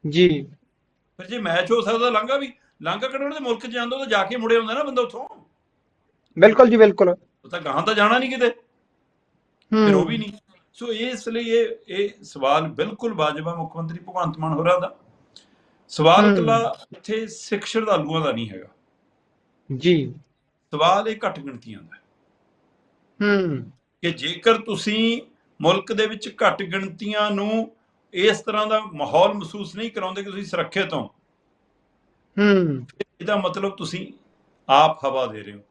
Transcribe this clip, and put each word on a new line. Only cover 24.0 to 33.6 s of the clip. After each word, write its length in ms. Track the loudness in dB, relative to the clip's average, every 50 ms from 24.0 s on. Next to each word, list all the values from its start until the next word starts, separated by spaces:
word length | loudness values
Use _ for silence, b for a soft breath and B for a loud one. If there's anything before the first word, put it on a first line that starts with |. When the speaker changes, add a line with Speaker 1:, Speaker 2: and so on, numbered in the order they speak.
Speaker 2:
ਕਿ 100 | -6 -6
ਜੇਕਰ 460 | -6 -4 -8 -8 -10 0 2 2 2
ਤੁਸੀਂ 640 | 2 0 -6 -8 -4 -4 -4 -2 0 0 0 -2 -4 -8 _ _ _ _ _ _ _
ਮੁਲਕ 320 | 2 2 2 2 0 -4 -2
ਦੇ 140 | -2 -2
ਵਿੱਚ 280 | -2 -4 -10 -12 -16 -4 0 0
ਘੱਟ 200 | 0 2 0 -8
ਗਿਣਤੀਆਂ 680 | -8 -6 -8 -8 -8 -10 -10 -8 -6 -2 -2 -2 0
ਨੂੰ 400 | -2 -2 -2 -2 -2 -2 -4 -6 _ _ _ _ _ _ _ _ -4
ਇਸ 280 | 2 2 2 2 0
ਤਰ੍ਹਾਂ 260 | -4 -4 -2 -2 -2
ਦਾ 120 | 0 -2 -4
ਮਾਹੌਲ 540 | -4 -6 -8 -8 -6 0 4 4 4 4 2
ਮਹਿਸੂਸ 420 | -4 -10 -10 -12 -12 -14 -12 -10
ਨਹੀਂ 160 | -10 -10 -8
ਕਰਾਉਂਦੇ 320 | -8 -8 -8 -6 -8 -8 -10
ਕਿ 80 | -10
ਤੁਸੀਂ 140 | -10 -10 -10
ਸੁਰੱਖਿਅਤ 480 | -6 -4 -4 -4 -2 -2 -4 -4 -2 -4
ਹੋ, 140 | -8 -8 -10 _ _ _ _ _ _ _ _ _ _ _ _ _ _ _ _ _ _ _ _ _ _ _ _ _ 2
Speaker 1:
ਹੂੰ। 480 | 4 6 6 4 4 2 -2 -4 -8 -14 _ _ -14 _ _ _
Speaker 2:
ਇਹਦਾ 140 | -4 -2 -2
ਮਤਲਬ 400 | 0 -2 -4 -4 -4